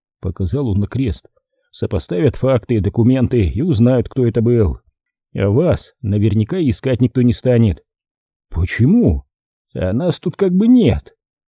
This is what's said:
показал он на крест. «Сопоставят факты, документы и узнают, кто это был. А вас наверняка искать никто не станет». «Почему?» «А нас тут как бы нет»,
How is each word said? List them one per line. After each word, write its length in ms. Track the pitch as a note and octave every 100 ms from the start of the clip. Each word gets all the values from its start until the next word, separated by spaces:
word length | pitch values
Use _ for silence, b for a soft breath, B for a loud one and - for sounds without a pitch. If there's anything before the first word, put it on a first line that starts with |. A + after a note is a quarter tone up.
| _ _
показал 480 | F2 - F#2+ C#3 B2+
он 120 | F#2+
на 60 | G2+
крест. 420 | B2+ B2+ - - _ _ _ _
«Сопоставят 680 | - - F2+ - F3 C#3+ -
факты, 440 | C3 B2 - A2+
документы 600 | G2 A#2 A2+ C3 A#2+ B2
и 180 | E2+ G#2
узнают, 480 | F3 G#2+ A#2+ B2+ -
кто 180 | C3+ A#2
это 140 | A#2
был. 380 | A2+ A#2+ F#2+ A#1+ _ _ _ _ _
А 140 | - G2
вас 460 | A2+ F3 - - _
наверняка 580 | G#2+ G#2 A2 A2 G#2+ F#3
искать 440 | C#3+ - C3 B2
никто 200 | B2+ B2+
не 100 | B2
станет». 520 | A2 B2+ A#2+ A2 - _ _ _ _ _ _ _
«Почему?» 760 | D#2+ E2+ - C3 A#3 E3 C#2+ - _ _ _ _
«А 180 | - F#2
нас 260 | A#2 F3 -
тут 180 | F3 -
как 160 | F#3+
бы 140 | F#3 A3+
нет», 480 | B3+ D3+ D#2 - _ _ _